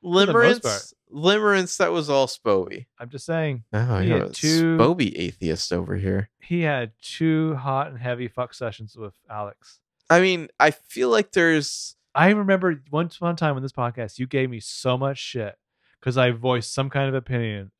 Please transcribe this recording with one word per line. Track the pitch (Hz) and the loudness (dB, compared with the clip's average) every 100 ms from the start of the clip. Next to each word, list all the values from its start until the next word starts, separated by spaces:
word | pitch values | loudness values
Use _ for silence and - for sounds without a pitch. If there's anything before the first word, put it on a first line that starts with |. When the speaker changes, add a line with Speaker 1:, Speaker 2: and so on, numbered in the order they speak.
Speaker 1:
For | 180 180 196 | 2 4 4
the | |
most | - 240 233 | 6 6 4
Speaker 2:
Limerence, | |
Speaker 1:
part. | 127 101 - _ _ | 0 -2 -6 _ _
Speaker 2:
Limerence, | 135 165 208 214 196 185 - | 0 2 4 4 2 0 0
that | 180 | 0
was | 170 147 | 0 0
all | 139 131 | 2 2
Spoby. | - 113 98 90 98 123 _ | -2 0 2 0 -8 -16 _
Speaker 1:
I'm | 120 | -16
just | 135 - | -14 -6
saying. | 165 156 131 113 | -2 -2 -4 -4
Speaker 2:
Oh, | 107 120 104 | -2 0 2
Speaker 1:
He | 95 | 2
Speaker 2:
you're | - | 2
Speaker 1:
had | 50 | 0
Speaker 2:
a | |
Speaker 1:
two | - 156 165 165 165 | -2 2 4 4 4
Speaker 2:
Spoby | 120 175 117 - | 4 4 0 0
atheist | 90 - 85 80 - | -6 -4 -2 -2 -2
over | 90 92 95 | -4 -2 -4
here. | 98 95 107 _ | -2 -2 -4 _
Speaker 1:
He | - 175 | -6 -2
had | 160 139 117 _ | 0 -2 -4 _
two | - - 160 156 160 143 | -16 -2 0 2 0 -2
hot | 135 135 147 | -4 -4 -4
and | 131 | -6
heavy | 123 123 123 | -6 -4 -6
fuck | - 123 | -6 -8
sessions | - 117 104 110 - | -6 -8 -8 -16 -14
with | 107 _ _ | -16 _ _
Alex. | 107 104 - _ _ _ _ _ | -10 -10 -12 _ _ _ _ _
Speaker 2:
I | 170 | 2
mean, | 185 180 156 _ | 4 -2 -6 _
I | 151 | 2
feel | - _ - - | 2 _ -2 2
like | 226 - | 2 2
there's | - 170 156 147 - - - _ | 2 2 2 -2 -10 -14 -18 _
Speaker 1:
I | 135 175 | 2 4
remember | 208 196 190 185 151 135 | 4 2 2 2 -2 _
one, | 147 170 - | -4 -4 -4
one | 170 170 | -4 -2
time | 160 135 | -2 -2
on | |
this | 131 | -6
podcast, | - 120 117 110 - | -4 -6 -4 -10 -8
you | 127 | -4
gave | 139 131 | -2 -2
me | 120 | -6
so | - - 127 127 | -12 -6 -2 0
much | 139 135 | -2 -6
shit | - 127 104 - _ _ _ _ | -10 -8 -8 -10 _ _ _ _
'cause | - 127 | -4 2
I | 127 | 2
voiced | 117 123 127 113 | 2 0 0 -2
some | - 135 | -4 -2
kind | 139 135 | -2 -2
of | |
opinion | 131 120 123 113 104 98 | -2 -4 -4 -4 -6 -10